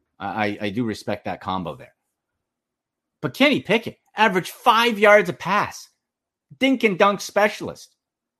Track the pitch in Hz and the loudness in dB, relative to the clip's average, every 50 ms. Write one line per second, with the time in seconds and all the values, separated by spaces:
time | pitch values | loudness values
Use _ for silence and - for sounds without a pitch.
0 | _ _ _ _ 92 101 87 110 107 104 104 - 107 104 95 117 127 110 101 - | _ _ _ _ -10 -8 -4 -4 -2 -2 -4 -4 -6 -6 -4 -4 -4 -4 -6 -6
1 | - - 104 - - 104 92 - - 98 92 95 87 80 76 - - - _ _ | -6 -8 -8 -6 -6 -8 -10 -8 -6 -6 -6 -6 -6 -8 -10 -12 -16 -20 _ _
2 | _ _ _ _ _ _ _ _ _ _ _ _ _ _ _ _ _ _ _ _ | _ _ _ _ _ _ _ _ _ _ _ _ _ _ _ _ _ _ _ _
3 | _ _ _ _ - 143 - - 175 202 175 - 131 - 196 226 - - - _ | _ _ _ _ -8 -8 -2 0 0 2 2 0 -2 -2 -2 -2 -2 -6 -12 _
4 | _ _ _ 190 214 220 180 185 170 - - - - 247 220 220 233 240 226 196 | _ _ _ 0 0 2 2 0 -4 -6 -10 -2 0 2 2 2 2 0 0 4
5 | 208 208 208 214 190 175 143 - - 170 196 208 151 117 - - - - _ _ | 6 6 6 6 6 2 -4 -8 -6 -4 -2 -2 -2 -4 -8 -14 -20 -20 _ _
6 | _ _ _ _ _ _ _ _ _ _ 147 - 254 269 269 233 - 220 190 165 | _ _ _ _ _ _ _ _ _ _ -6 -2 0 0 2 2 2 0 2 4
7 | 202 202 202 180 - - - 208 202 214 - - 165 98 - - - - _ _ | 4 2 2 0 -6 -4 0 0 0 0 0 -4 -10 -12 -12 -14 -18 -20 _ _
8 | _ _ _ _ _ _ _ _ | _ _ _ _ _ _ _ _